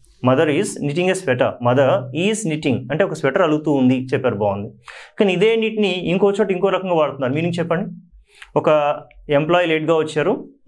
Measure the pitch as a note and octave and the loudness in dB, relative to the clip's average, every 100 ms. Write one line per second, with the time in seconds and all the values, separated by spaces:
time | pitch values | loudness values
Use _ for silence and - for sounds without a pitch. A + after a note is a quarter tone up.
0 | _ - B2 C3 D#3 C#3+ G#3+ - C#3+ D3+ | _ -2 0 2 2 0 -2 -4 -4 -2
1 | F3+ F#3 C#3 B2+ A#2+ - A#2+ B2+ C3+ F#3+ | 0 0 -2 0 0 0 0 2 2 2
2 | B2+ C#3 G3 G#3+ F#3 D3+ D3+ A2 - D3+ | -2 -4 -2 -2 -4 -4 -2 -2 -4 -2
3 | F#3+ D#3 C3+ F#3+ E3+ D3+ D#3 C#3 B2+ C3 | -2 0 0 2 2 2 0 2 4 2
4 | B2+ C3+ B2 G#2 G#2 G2 G#2+ - - - | -2 -2 -2 0 -2 -2 -8 -14 -20 -20
5 | - - G3+ F3 A3 A3+ A3 G#3+ G3+ F3+ | -10 0 2 4 2 2 0 0 0 0
6 | D#3+ F3+ G3+ G3 G3 F3+ F#3+ F#3 F#3+ E3+ | 0 2 2 2 -2 0 0 0 0 0
7 | D3 C3 B2 D3 E3+ E3+ E3 E3+ G#3+ - | 0 0 -2 -2 -2 -4 -2 -4 -4 -12
8 | - - _ - - D3+ D3+ D3+ C#3+ - | -20 -20 _ -20 -6 -2 2 2 2 -4
9 | - - - C#3+ D3+ F3 F3 D#3+ D#3 D#3+ | -8 -14 -2 0 2 2 2 0 2 0
10 | D3+ D#3 D3 B3+ - - | 0 -2 -2 -2 -6 -18